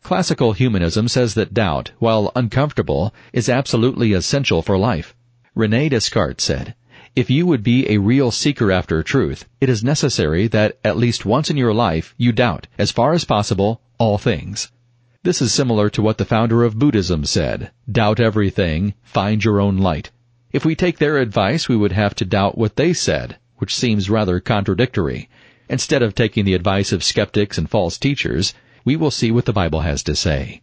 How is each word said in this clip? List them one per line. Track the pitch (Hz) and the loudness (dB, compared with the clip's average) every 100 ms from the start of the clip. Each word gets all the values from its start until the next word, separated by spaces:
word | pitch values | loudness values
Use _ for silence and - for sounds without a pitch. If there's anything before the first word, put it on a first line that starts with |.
Classical | - 185 175 160 123 | -2 -2 0 2 0
humanism | 101 127 101 85 82 117 | 2 0 2 0 0 0
says | - 120 | 0 0
that | 104 92 | 0 -2
doubt, | 101 101 71 - _ | 0 0 -2 -6 _
while | 117 113 101 | 0 2 0
uncomfortable, | - 117 135 147 - 92 69 98 - - | -2 -2 0 -2 -2 -2 -2 -2 -6 -8
is | - 113 | -4 0
absolutely | 123 135 120 117 - 117 | 0 0 0 0 2 0
essential | 95 - 143 139 85 | 2 0 -2 0 0
for | 85 95 | 2 0
life. | 110 85 - _ _ _ _ | 2 -2 -6 _ _ _ _
René | - 110 113 151 | -2 0 2 2
Descartes | 123 - - 80 64 | 0 0 -2 -2 -4
said, | - 69 - - _ - - | -4 -4 -6 -16 _ -20 -8
"If | - 120 | -4 0
you | 131 | 2
would | 180 139 | 2 2
be | 104 123 135 | 2 2 2
a | 107 | 2
real | 98 131 131 | 4 4 2
seeker | - 151 143 110 | 0 -2 0 2
after | 92 - 80 | 2 0 -2
truth, | 82 135 85 69 - _ | 0 0 0 -4 -14 _
it | 131 | 0
is | 117 | 0
necessary | 117 143 147 - 78 80 113 | 0 0 0 0 0 2 2
that | 110 107 - | 2 0 0
at | 117 87 | -2 0
least | 120 - 95 | 0 0 0
once | 123 156 | 0 0
in | 147 | 0
your | 120 | 2
life | 107 113 80 - _ | 2 2 0 -4 _
you | 120 | 0
doubt, | 117 120 82 - - | 2 0 -2 -10 -4
as | 101 | -2
far | - 123 | 2 2
as | 170 - | 2 0
possible, | 110 104 95 101 113 _ _ | -2 0 0 0 -2 _ _
all | 113 104 | 0 2
things." | - 87 92 101 - _ _ _ _ _ | 0 -2 -4 -10 -10 _ _ _ _ _
This | 175 175 | -2 0
is | 123 | 0
similar | - 135 110 104 | 0 0 2 0
to | - | 2
what | 107 110 | 0 0
the | |
founder | 98 113 117 117 | 0 0 2 2
of | 120 107 | 2 2
Buddhism | 147 110 90 82 73 | 2 2 0 -2 0
said, | - 69 52 - _ - 107 | -2 -2 -4 -8 _ -4 0
"Doubt | 107 110 | 2 2
everything, | 117 107 98 - 90 78 101 - | 2 2 0 0 -2 0 -2 -4
find | _ - 98 107 | _ -2 0 0
your | 107 101 | 2 2
own | 101 95 | 2 2
light." | 95 76 - _ _ _ _ | 0 -2 -8 _ _ _ _
If | 143 | -2
we | 160 | -2
take | 160 180 160 | 0 -2 0
their | 147 147 | 0 0
advice, | 120 107 98 160 - | 0 0 0 0 0
we | 117 | 2
would | 101 | 2
have | 95 101 | 2 0
to | - | -2
doubt | 95 101 98 - | -2 0 0 0
what | 110 - | -2 0
they | 151 | 0
said, | 175 - 76 60 - _ _ | 0 -2 -2 -4 -14 _ _
which | 95 - | -6 -2
seems | 127 107 92 | 0 0 0
rather | 110 101 90 | 0 0 -2
contradictory. | - 107 95 90 127 - 76 60 - _ - _ _ | 0 -2 0 0 0 0 -4 -4 -12 _ -20 _ _
Instead | 127 - 143 | -6 0 0
of | 117 - | 0 0
taking | 113 - | -2 0
the | 98 | 0
advice | 92 90 98 98 | 0 0 0 0
of | 92 | -2
skeptics | - - 101 - 104 - | -2 -2 -2 -2 -2 -4
and | 80 | -2
false | 113 87 - | -2 -2 -2
teachers, | 139 143 - 64 101 - _ _ | -4 -2 -2 -2 -4 -6 _ _
we | - 156 | -2 0
will | 156 | -2
see | - 117 | 0 0
what | 117 | 0
the | - | 0
Bible | 104 85 78 | -2 0 0
has | 80 73 | -2 -2
to | - 73 | -4 -2
say. | 92 69 60 - | -2 -2 -4 -12